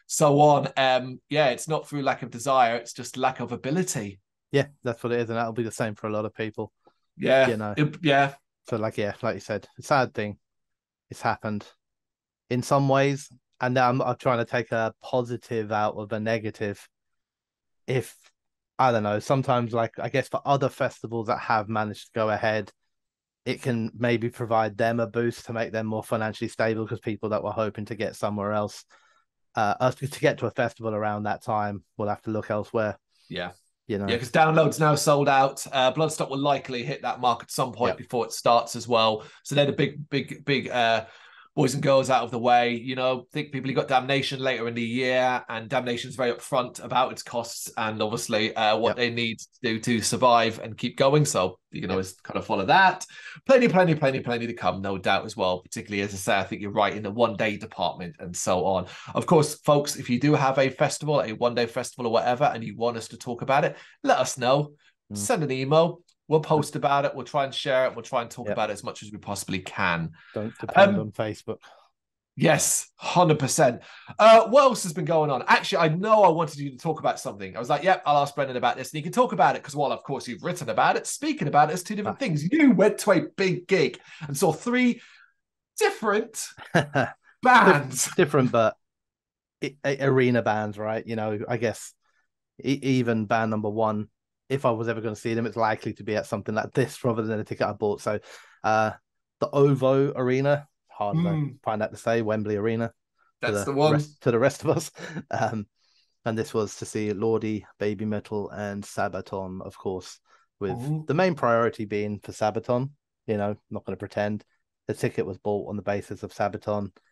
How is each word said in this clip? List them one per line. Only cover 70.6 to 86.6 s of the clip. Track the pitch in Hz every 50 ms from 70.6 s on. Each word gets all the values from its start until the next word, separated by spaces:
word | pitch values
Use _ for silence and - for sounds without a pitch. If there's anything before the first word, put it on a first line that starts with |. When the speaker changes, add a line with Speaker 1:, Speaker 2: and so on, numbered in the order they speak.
| - - - 180 196 120 104
Speaker 1:
Um, | 107 107
Speaker 2:
on | 107 -
Facebook. | - 113 107 107 - - - 110 - - - - _ _ _ _ _ _ _ _ _ _ _ _
Speaker 1:
Yes, | 131 135 160 151 - - - - - - - _
hundred | _ - - - 170 180 160 151 143
percent. | 143 123 - 165 151 123 120 - - - - - - - - -
Uh, | 208 226 220 226 220 214
what | 226 285 277
else | 262 226 - -
has | 180 151
been | 175 156
going | 147 170 156 151 151
on? | 135 120 -
Actually, | - 226 220 - - 202 165
I | 170 156 151
know | 175 196 220 220 214 202
I | 175
wanted | 156 165 170 151 143 143
you | 143 139 127
to | -
talk | - 165 151 -
about | 135 131 113 -
something. | - 127 107 101 98 95 -
I | 110
was | 120 120
like, | - 139 151
"Yep, | 190 180 - -
I'll | 147 147 147 139
ask | 139 -
Brendan | - 135 131 127
about | 123 117 123 113
this," | 131 127 - -
and | 156
he | 151
can | 175 -
talk | 240 254 240
about | 226 180 175 147 127
it, | 117 -
'cause | - 139
while, | 147 143 127 117
of | - -
course, | - 139 123 -
you've | 123 117 - 135
written | 170 180 - 127 113
about | 110 127 135 170 196
it, | - -
speaking | - - - 285 320 285 - -
about | 143 147 147 151 151
it | 175
is | 180 -
two | - 208
different | 202 202 - -
Speaker 2:
Ah. | -
Speaker 1:
things. | 269 220 160 143 147 180
You | 277 320 302 262 208
went | - 190 214 202 -
to | - 214 190
a | 165 151 - -
big | - 196 190 170 - - -
gig | 190 170 139 127 - - - - - - 160
and | 143 143
saw | 147 190 165 151
three | - - 240 240 254 247 240 233 - - - - - _ _ _ _ _ _ _ _ _ _ _ -
different | 427 - - - - 214 202 214 - - - - - - - -